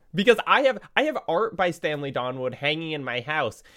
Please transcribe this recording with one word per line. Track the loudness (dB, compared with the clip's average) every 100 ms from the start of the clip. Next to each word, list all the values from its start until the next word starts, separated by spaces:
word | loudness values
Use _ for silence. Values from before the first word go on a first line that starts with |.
| _
Because | 2 6 6 6
I | 4
have, | 4 0 -6 -6
I |
have | -4 -4 -2
art | -2 0 0
by | -2
Stanley | 0 -4 -2 -4
Donwood | -4 -4 -4 -6 -4
hanging | -2 -2 -4
in | -6
my | -6 -6
house. | -4 -2 -2 -4 -16